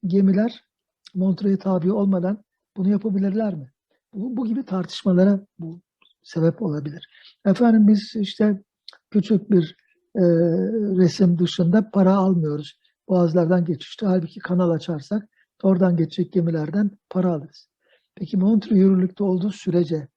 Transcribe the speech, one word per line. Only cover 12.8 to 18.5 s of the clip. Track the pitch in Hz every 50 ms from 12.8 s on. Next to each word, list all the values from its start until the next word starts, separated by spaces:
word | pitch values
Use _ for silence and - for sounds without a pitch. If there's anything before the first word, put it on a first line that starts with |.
| _ _ _ _ _ _
boğazlardan | 190 180 175 170 156 180 170 160 180 180 175
geçişte. | 160 170 135 - - - - -
Halbuki | 196 185 185 160 160 - -
kanal | - - 180 180 185 170
açarsak | 170 156 - - 170 151 139 - 202 214 208 _ _ _ _ _ _ _ -
oradan | 196 190 185 190 180 175 165
geçecek | 165 160 - - 180 175 -
gemilerden | 185 165 170 165 160 151 151 156 202 214 202 196 _ _ _
para | - 185 185 180
alırız. | 175 151 135 - _ - - _ _ _ _ _ _ _ _ _ _
Peki | - 196 156 - 196
Montreux | 185 202